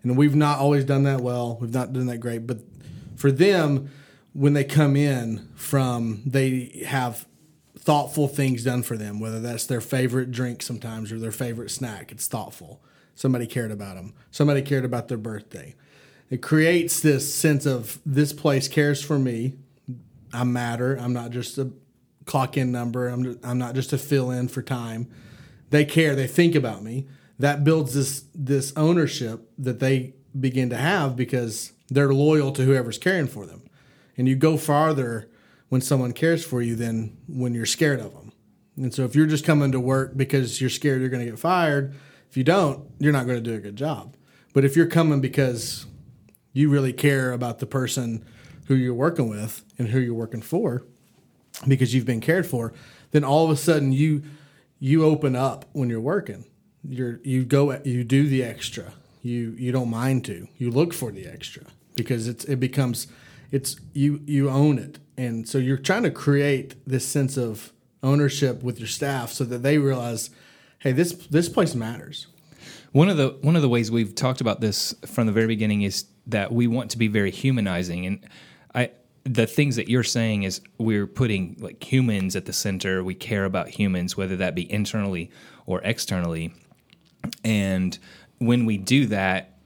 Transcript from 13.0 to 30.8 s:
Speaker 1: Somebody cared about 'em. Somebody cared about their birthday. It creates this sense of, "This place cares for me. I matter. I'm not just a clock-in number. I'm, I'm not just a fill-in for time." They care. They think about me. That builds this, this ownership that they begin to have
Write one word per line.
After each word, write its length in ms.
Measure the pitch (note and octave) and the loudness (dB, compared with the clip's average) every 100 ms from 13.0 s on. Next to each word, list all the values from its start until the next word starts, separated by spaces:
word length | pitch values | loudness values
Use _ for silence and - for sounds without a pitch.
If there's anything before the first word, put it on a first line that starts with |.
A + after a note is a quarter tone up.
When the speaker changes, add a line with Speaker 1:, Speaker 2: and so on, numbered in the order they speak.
| _ | _
Speaker 1:
Somebody 320 | - C3+ B2+ A#2 | -4 -2 0 -2
cared 240 | B2+ A2+ | -6 -6
about 260 | G2+ G2 F#2 | -8 -12 -14
'em. 160 | F#2 - _ | -16 -20 _
Somebody 320 | - C#3+ C#3 | 0 2 2
cared 220 | C#3 C3+ | 0 -2
about 240 | B2 A#2+ A2+ | 0 -4 -6
their 80 | A#2 | -8
birthday. 580 | A2 G#2+ - - - - _ _ - _ _ | -8 -10 -12 -18 -18 -20 _ _ -20 _ _
It 140 | B2+ | -8
creates 580 | - D#3 D#3+ E3+ E3 - | 0 4 4 4 2 2
this 320 | D#3 C#3 - | 4 2 0
sense 340 | - D#3+ C#3+ C#3+ | 0 2 2 0
of, 340 | B2+ A2 - | -2 -6 -10
"This 280 | D#3 C3+ D3 | -2 2 2
place 340 | - D3+ C3+ C3+ | 2 2 2 2
cares 320 | D#3 D3 C#3+ | 2 2 0
for 180 | - C#3+ | 0 0
me. 360 | C3 A#2 B2+ - - _ - B2 - - - | 0 -2 -4 -6 -20 _ -16 -16 -18 -20 -12
I 100 | C3 | -2
matter. 520 | B2 B2 A#2+ A#2 B2+ C3+ | 0 0 -2 -2 -2 -2
I'm 160 | A#2+ | -2
not 180 | A#2+ A#2+ | -4 -6
just 260 | A#2+ A#2+ - | -8 -8 -6
a 140 | C3+ - _ _ _ _ - | -6 -8 _ _ _ _ -2
clock-in 440 | C#3 B2+ C#3+ B2+ | -2 0 0 -2
number. 380 | B2 A#2+ B2 B2 | -2 -4 -4 -4
I'm, 300 | B2 B2+ A#2+ | -4 -6 -6
I'm 160 | B2 B2 | -4 -4
not 160 | B2 | -2
just 180 | C3 C3 | -4 -4
a 60 | C#3 | -4
fill-in 500 | - C#3+ B2+ B2+ B2 | 0 0 0 -2 -4
for 120 | - | -6
time." 460 | - B2 A#2 A2+ B2+ - - - - - _ | -6 -6 -6 -8 -10 -12 -20 -20 -20 -20 _
They 140 | D3 | 4
care. 300 | C#3+ E3 D#3 | 4 4 4
They 120 | C3+ B2 | 2 2
think 280 | - E3+ | 4 4
about 280 | D#3+ B2 G2+ | 4 0 -6
me. 240 | G#2+ B2 C#3 - _ - | -8 -10 -10 -18 _ 0
That 260 | C#3 C#3+ | 0 4
builds 300 | D3 D#3+ C#3 | 4 4 2
this, 300 | C3+ C3 - - | 0 -2 -6 -12
this 380 | E3+ C3 C#3 C3+ - | -8 0 0 0 2
ownership 720 | D#3 F3 C#3+ - A#2 A2+ - - | 4 4 2 -2 -6 -8 -14 -8
that 220 | C3 A2+ | -6 0
they 360 | C3 C3+ C3 - _ C#3 | 2 2 -2 -14 _ -2
begin 300 | C3 B2+ B2 | 0 0 0
to 60 | |
have 400 | A#2 | 0